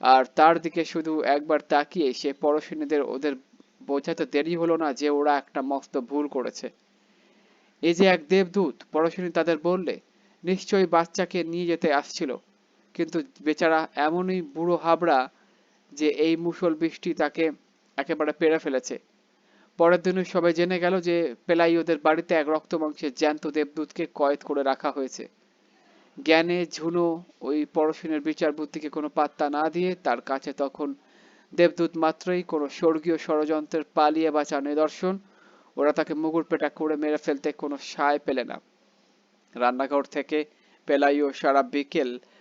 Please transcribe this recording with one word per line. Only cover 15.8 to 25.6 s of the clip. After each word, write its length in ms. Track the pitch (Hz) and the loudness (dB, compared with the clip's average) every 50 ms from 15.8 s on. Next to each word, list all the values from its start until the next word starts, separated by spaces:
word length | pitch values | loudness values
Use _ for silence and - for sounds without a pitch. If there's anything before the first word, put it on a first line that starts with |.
| _ _ - | _ _ -6
যে 160 | 143 151 151 | -2 0 0
এই 280 | - 143 156 165 165 | 2 2 2 2 2
মুষল 380 | 160 170 170 160 - 180 170 160 | 0 -2 -4 -4 -2 -2 -2 0
বৃষ্টি 400 | 156 165 160 - - - 180 156 | 0 -2 -4 -4 -6 -6 -6 -2
তাকে 360 | - 156 147 - 160 165 160 143 - _ _ _ _ _ _ _ | -2 -2 -2 0 0 -2 -2 -2 -6 _ _ _ _ _ _ _
একেবারে 360 | - 139 - 160 151 151 151 147 | -8 -6 -4 -2 -2 -2 -2 0
পেরে 260 | - 170 156 160 156 | 2 2 2 2 2
ফেলেছে।" 400 | - 151 131 127 - - 120 - - _ _ _ _ _ _ _ _ _ _ _ _ _ _ - | 0 -2 -2 -2 -4 -4 -10 -12 -12 _ _ _ _ _ _ _ _ _ _ _ _ _ _ 2
পরের 220 | 170 170 180 175 170 | 4 6 6 4 2
দিনই 220 | 185 180 190 180 | 0 0 0 -2
সবাই 280 | - - 180 165 175 165 | -2 -2 2 2 2 2
জেনে 260 | 170 175 180 185 175 | 2 0 0 0 0
গেল 220 | 175 175 185 185 | 0 0 0 0
যে 340 | 170 175 170 170 170 135 117 - _ | 0 0 0 0 0 -2 -4 -8 _
পেলাই 300 | - 170 170 170 170 170 | 0 2 4 4 4 4
ওদের 220 | 165 160 170 165 151 | 2 2 0 -2 2
বাড়িতে 360 | 151 156 156 165 165 - 180 | 2 2 2 2 0 0 0
এক 140 | 160 147 147 | 0 2 0
রক্তমাংসের 640 | 156 156 - _ 175 160 156 151 147 - 165 143 123 | -2 -2 -2 _ -4 -4 -4 -4 -6 -6 -8 -8 -4
জ্যান্ত 320 | - 156 151 151 147 - | 0 0 0 0 0 -4
দেবদূতকে 600 | 156 147 151 147 143 - 160 151 147 - - 165 - - | -4 -2 -2 -2 -2 -4 -8 -10 -8 -6 -8 -8 -8 -2
কয়েদ 260 | - 147 139 147 143 | 0 0 0 0 -2
করে 220 | - - 143 139 135 | -4 -4 -4 -2 0
রাখা 280 | 135 135 - - 147 | 0 -2 -2 -4 -6
হয়েছে। 380 | 131 143 135 127 - - - - _ _ _ _ _ _ | -4 -4 -6 -8 -8 -12 -16 -16 _ _ _ _ _ _